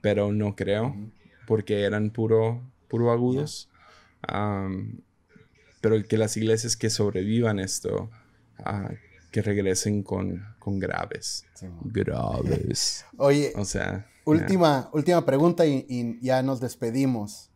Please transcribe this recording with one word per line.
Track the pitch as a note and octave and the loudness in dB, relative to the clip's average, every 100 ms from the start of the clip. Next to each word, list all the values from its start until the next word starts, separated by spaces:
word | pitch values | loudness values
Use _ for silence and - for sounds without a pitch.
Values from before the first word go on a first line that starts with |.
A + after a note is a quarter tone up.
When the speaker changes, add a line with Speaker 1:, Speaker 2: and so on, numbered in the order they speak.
Speaker 1:
pero | G#2+ G2+ G2+ | 2 2 2
no | G#2+ G#2 | 0 -2
creo, | G2+ G2 G#2 - | -2 -2 0 -2
Speaker 2:
Ujú. | G2 G#2+ - _ _ - | -6 -14 -18 _ _ -2
Speaker 1:
porque | A2 G#2 G#2 | -2 0 0
eran | G2+ G#2 G#2+ | 2 0 -2
puro, | A2 A2 A2+ A2+ A#2 B2+ _ _ | -2 2 4 2 -2 -10 _ _
puro | A2+ A#2 | 0 2
agudos. | A#2 B2 C3 D3+ - - _ - - _ _ - | 2 2 0 -4 -8 -16 _ -20 -20 _ _ -8
Speaker 2:
Yeah. | - G#2 G2+ | -4 -2 -2
Speaker 1:
Am, | F#2+ F#2 G#2+ A2 _ _ _ - _ _ _ _ | -4 -6 -8 -12 _ _ _ -20 _ _ _ _
pero | A2 A2 G2+ | 2 2 2
que | A2 | 0
las | A2 - | 0 0
iglesias | A2 A2 A#2 - | 2 2 0 -2
que | A2 | -2
sobrevivan | - G#2 G2 G2 A2+ A#2 G2+ | 0 0 0 0 2 2 0
esto, | F#2+ - F#2+ F#2+ A2 - _ _ _ _ | -2 -4 -4 -4 -6 -14 _ _ _ _
ah, | - G2+ F#2+ - _ - _ | -6 -6 -6 -10 _ -20 _
que | - | -2
regresen | G#2 G2+ G2 F#2 G#2+ G#2 | 0 2 2 0 0 -2
con, | G2 G2 F#2+ F#2 G#2 - | -2 -4 -4 -6 -12 -12
con | - G2 | -6 -4
graves. | F#2 G1+ - - - - _ | -2 -4 -6 -8 -8 -10 _
Speaker 2:
Sí, | - F#2 | -18 -16
man. | E2+ | -12
Speaker 1:
Graves. | - G#2+ G2+ - A1+ - - - - - - - - | -6 -2 -2 -2 -4 -2 0 0 0 -2 -2 -4 -12
Speaker 2:
<laughs> | - | 0
Oye, | C#3 C#3+ C#3+ - | 4 4 2 -4
Speaker 1:
O | |
sea, | G2 - G1+ G2 - _ - | -4 -4 -4 -6 -10 _ 2
Speaker 2:
última, | D#3 - F#3+ E3 C#3 | 2 4 4 4 4
Speaker 1:
yeah. | - | 0
Speaker 2:
última | D3+ D3+ F3 | -2 2 2
pregunta | E3+ C#3 E3 E3+ | 4 4 4 6
y, | D#3+ C3+ - | 4 2 -2
y | B2 A#2+ A#2 | -4 -4 -4
ya | B2+ C3 | 0 2
nos | C3 C3 | 2 -2
despedimos. | B2 - A#2+ A#2+ C3+ A#2+ G#2 - - | -4 -4 -2 2 2 0 -4 -10 -20